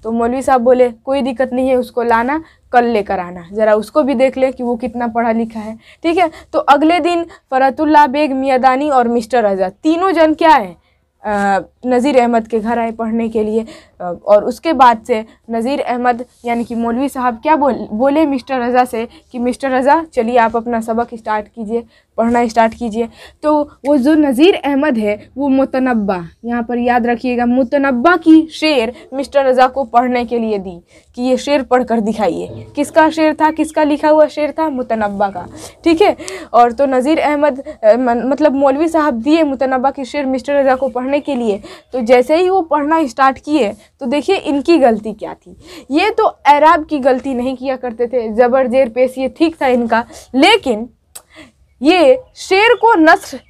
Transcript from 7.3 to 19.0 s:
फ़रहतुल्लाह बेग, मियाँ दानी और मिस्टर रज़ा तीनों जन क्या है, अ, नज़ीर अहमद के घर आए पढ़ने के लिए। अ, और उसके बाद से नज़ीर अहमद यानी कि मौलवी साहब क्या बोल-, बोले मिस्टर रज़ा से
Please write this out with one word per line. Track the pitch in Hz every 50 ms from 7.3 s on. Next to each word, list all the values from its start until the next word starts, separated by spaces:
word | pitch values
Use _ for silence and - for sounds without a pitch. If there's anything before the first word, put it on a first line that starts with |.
| - - _ _
फ़रहतुल्लाह | 277 262 262 269 262 269 311 294 311 294 294 285
बेग, | 247 294 302 294 269
मियाँ | 262 262 269 262 254
दानी | 240 262 254 262 294 302
और | 285 262 240 233
मिस्टर | 233 240 233 - - 240 226
रज़ा | 202 196 190 190 185
तीनों | 185 _ _ 311 330 339 359 392
जन | 359 330 320 311 311
क्या | - 339 320 311
है, | 269 208 180 - _ _ _ _ _ _ _ _ _ -
अ, | 208 208 202 202 202 196 190 - - _ _ - 247
नज़ीर | 254 247 240 294 285 262
अहमद | 240 240 240 226 226 226
के | - 226
घर | 208 226 240 233
आए | 233 226 226
पढ़ने | 226 226 220 220 233 226 226
के | 226 233 214
लिए। | 214 214 226 226 226 - - - _ _ _
अ, | 180
और | 180 175 - _ - 208 208 170
उसके | 226 240 - _ 330 320
बाद | 254 269 240 233 226 - -
से | 247 220 220 220 _ _ _ -
नज़ीर | 226 233 220 254 277 294
अहमद | - - 240 247 247 247 247 233 247 _ _ _ -
यानी | 240 233 233 233
कि | - 240
मौलवी | 233 233 233 233 247 277 277
साहब | - 262 247 247 226 226
क्या | - 302 311
बोल-, | 311 277 277 226 - 175 -
बोले | 202 214 247 277 277 302 320
मिस्टर | 285 277 254 - - 269 254
रज़ा | 240 240 247 254 247
से | 254 - 220